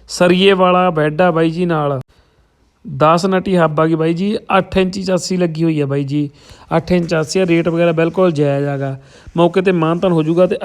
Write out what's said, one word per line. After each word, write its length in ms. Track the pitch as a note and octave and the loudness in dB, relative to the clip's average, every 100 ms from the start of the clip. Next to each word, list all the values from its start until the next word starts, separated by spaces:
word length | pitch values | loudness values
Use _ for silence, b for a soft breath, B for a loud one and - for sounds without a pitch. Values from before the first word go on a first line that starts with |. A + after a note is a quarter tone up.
| b | b
ਸਰੀਏ 460 | - F3+ F3+ G3 | 0 2 4 4
ਵਾਲਾ 360 | F#3+ F#3 F3+ F#3 | 4 4 4 2
ਬੈੱਡ 320 | D#3+ D3+ D#3 | 0 -2 0
ਆ 100 | F3+ | 0
ਬਾਈ 180 | D#3+ E3 | 2 0
ਜੀ 160 | D#3+ F3 | -2 -2
ਨਾਲ। 340 | D#3+ D3 C3 - _ _ _ _ _ _ _ - | -2 -2 -4 -8 _ _ _ _ _ _ _ -12
ਦਸ 400 | C3+ D3+ E3+ F#3+ | 0 2 4 2
ਨਟੀ 300 | F#3+ G3 F3+ | 0 0 2
ਹੱਬ 220 | D#3+ D3+ | 2 2
ਆ 40 | D#3+ | 0
ਗਈ 100 | D#3+ | 0
ਬਾਈ 180 | D#3+ | 0
ਜੀ, 240 | E3+ G3+ A3 - F#3+ | -2 -2 -4 0 -2
ਅੱਠ 200 | F#3 F#3+ | 0 -2
ਇੰਚੀ 240 | F#3 G3 | -2 -2
ਚਾਸੀ 340 | F#3 F3+ - F3+ | -2 -4 -2 -2
ਲੱਗੀ 260 | F3 D#3 | -2 0
ਹੋਈ 160 | E3 D#3 | -2 -2
ਆ 60 | C#3 | -2
ਬਾਈ 180 | C#3 | -4
ਜੀ, 260 | C#3 D3 D3 B B B B D#3+ | -4 -4 -4 B B B B -4
ਅੱਠ 140 | E3 | 0
ਇੰਚ 180 | F3+ E3 | -2 0
ਚਾਸੀ 300 | D#3+ D3+ F#3+ | -2 -2 -2
ਆ। 60 | F#3 | 0
ਰੇਟ 220 | E3 E3 | 0 0
ਵਗੈਰਾ 240 | E3 E3+ | 0 0
ਬਿਲਕੁਲ 400 | D#3+ E3 F#3 F#3 | 2 0 2 0
ਜਾਇਜ਼ 360 | D3 C#3+ C#3 C#3+ | 2 0 0 -4
ਹੈਗਾ, 280 | C#3 C3+ C3+ b b b E3 | -4 -6 -8 b b b 0
ਮੌਕੇ 240 | E3+ F#3+ | 2 2
'ਤੇ 100 | F#3+ | 0
ਮਾਨਤਾਨ 400 | F3 D#3 E3+ F#3+ | 2 0 0 0
ਹੋ 120 | E3 | 0
ਜਾਊਗਾ। 220 | D#3 E3 F3+ | 0 -2 -2
ਤੇ 120 | - | -4